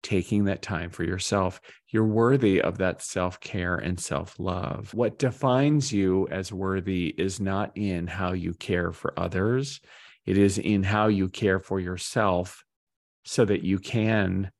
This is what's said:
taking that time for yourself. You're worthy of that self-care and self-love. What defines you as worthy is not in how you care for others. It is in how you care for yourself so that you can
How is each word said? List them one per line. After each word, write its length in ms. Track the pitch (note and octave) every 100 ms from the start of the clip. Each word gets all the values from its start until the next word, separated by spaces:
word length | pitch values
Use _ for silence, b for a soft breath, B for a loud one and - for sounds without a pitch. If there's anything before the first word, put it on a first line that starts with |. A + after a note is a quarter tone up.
taking 400 | - G2 F2 G#2 G2+
that 160 | F#2
time 300 | - F2 F2+
for 120 | -
yourself. 560 | F2 F#2 - G2+ F#2 - B B _
You're 180 | A2 A2
worthy 560 | G#2+ A#2 C3+ G#2+ F#2+
of 160 | - F#2
that 240 | F#2 -
self-care 760 | - F#2+ F2+ - - G2+ F2+ F2
and 220 | F2 F2
self-love. 920 | - C#2+ F2 - F#2+ F2+ - - G2+
What 240 | G#2 A#2 -
defines 720 | C3 - C3+ B2+ C#3+ D3+ C3+
you 360 | G2+ F#2+ F#2 -
as 240 | F#2+ F#2+
worthy 540 | F#2+ F#2+ F#2+ F2+ F#2 E2+ -
is 220 | F#2+ F#2+
not 320 | F#2+ F#2+ G#2 -
in 300 | G2+ F2 F2
how 280 | F2 F#2
you 200 | F#2 F2
care 380 | F2 - F2+ F2
for 280 | E2 - -
others. 600 | F2 F#2 G#2 B2+ C#3 - B B B B -
It 100 | F#2+
is 220 | G2+ G2
in 240 | - G#2
how 240 | F#2+ G#2+ G#2+
you 200 | G2+ F#2
care 320 | - G#2 F#2+
for 200 | - F#2+
yourself 840 | F2+ F2+ - B2+ G#2 F2+ F2+ - _ _ _ _ _ _
so 220 | - - G#2+
that 180 | G2+
you 160 | F2+ F#2+
can 720 | - A#2 A2 A2 F#2+ F#2+ F#2+